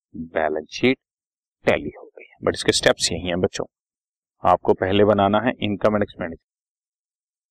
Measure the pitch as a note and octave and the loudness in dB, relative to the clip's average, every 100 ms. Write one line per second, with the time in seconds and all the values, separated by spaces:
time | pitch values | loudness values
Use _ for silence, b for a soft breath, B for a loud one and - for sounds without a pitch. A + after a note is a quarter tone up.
0 | _ G#2 E2 - D#2 D#2 D2+ - B2 C3+ | _ -14 -8 -4 -2 -4 -8 -2 -2 -2
1 | _ _ _ _ _ _ - - - - | _ _ _ _ _ _ -2 -2 -4 -14
2 | - - - _ - F2+ - - B2+ B2 | -20 -20 -20 _ -4 -2 -2 0 0 0
3 | - E2+ F2+ F2 F#2 - - _ _ _ | -2 -4 -4 -2 -2 -2 -10 _ _ _
4 | _ _ _ _ F#2 F2+ - G2+ F#2+ G2+ | _ _ _ _ 2 2 2 0 0 2
5 | G#2 G2+ G2+ G#2+ A#2 - G#2 G2 A2 G#2+ | 4 4 2 2 0 -2 -4 0 0 0
6 | G2+ - F2 E2 _ _ _ _ _ _ | -2 -6 -12 -12 _ _ _ _ _ _
7 | _ _ _ _ _ | _ _ _ _ _